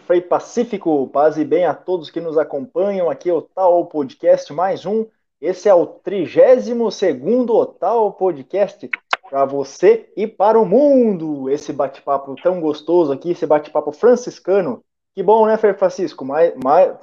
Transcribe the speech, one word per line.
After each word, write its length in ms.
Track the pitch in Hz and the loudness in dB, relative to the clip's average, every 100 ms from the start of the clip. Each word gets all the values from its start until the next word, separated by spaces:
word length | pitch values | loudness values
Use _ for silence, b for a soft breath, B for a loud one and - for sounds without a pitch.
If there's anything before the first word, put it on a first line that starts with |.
| - | -2
Frei 140 | 180 | 0
Pacífico. 880 | 180 151 - 233 233 196 170 147 127 | 0 -2 -2 -6 -4 -4 -2 -2 0
Paz 300 | 135 156 151 | 0 2 2
e 80 | 139 | 0
bem 200 | 160 170 | 0 0
a 80 | |
todos 360 | - - 180 143 | -2 -6 -6 -6
que 100 | 165 | -10
nos 180 | 165 156 | -4 -4
acompanham 720 | 151 143 127 165 202 196 170 | -4 -6 -8 -4 -4 -2 -4
aqui, 220 | 139 175 | -4 -4
Otal 540 | 165 - - 185 175 170 | -4 -6 -2 2 2 0
Podcast, 680 | 151 135 - 170 180 - | -6 -8 -2 2 2 0
mais 340 | 147 185 170 160 | -4 -4 -4 -4
um. 200 | 220 220 _ _ _ | -4 -6 _ _ _
Esse 300 | 151 185 208 | -6 -2 4
é 40 | |
o 120 | 180 156 | 4 2
trigésimo 1040 | - - 196 151 151 202 254 208 240 226 | -4 -8 -6 -2 4 6 4 2 -4 -4
segundo 640 | - 190 127 147 247 233 208 | -2 -2 -2 0 0 2 0
Otal 560 | 135 - 175 233 208 | 0 -2 -2 0 -2
Podcast 760 | 190 190 147 131 - 196 - 123 - _ - - | 0 -2 -4 -6 -4 -4 -4 -12 -12 _ -10 -6
pra 160 | 139 135 | -2 -2
você 640 | 139 135 - 180 226 - - | -2 -8 0 2 2 -2 -8
e 100 | 214 | -8
para 320 | - 202 226 | 0 2 2
o 60 | 196 | 2
mundo. 840 | 214 294 269 226 185 160 147 131 | 2 4 4 2 0 -6 -6 -4
Esse 220 | 147 147 | -4 -4
bate-papo 640 | 139 139 - - 139 139 135 | -6 -6 -6 -4 -4 -4 -4
tão 240 | 175 185 | -2 -2
gostoso 540 | 156 151 - 175 151 | -2 -4 0 2 2
aqui, 180 | 131 170 | -2 -6
esse 140 | 175 151 | -6 0
bate-papo 480 | 151 151 151 147 | 0 0 -6 -6
franciscano. 920 | 143 220 247 208 - - 196 165 113 _ _ _ | 0 2 2 0 -10 -2 0 0 -6 _ _ _
Que 100 | - | -4
bom, 220 | 190 220 214 | 2 4 4
né, 100 | 220 | 2
Frei 160 | 214 | 0
Francisco? 520 | 196 185 180 170 - 131 | 0 -2 -2 -6 -6 -6
Mais, 280 | 147 170 127 | 0 0 0
mais, 320 | 131 165 180 - | 2 4 4 0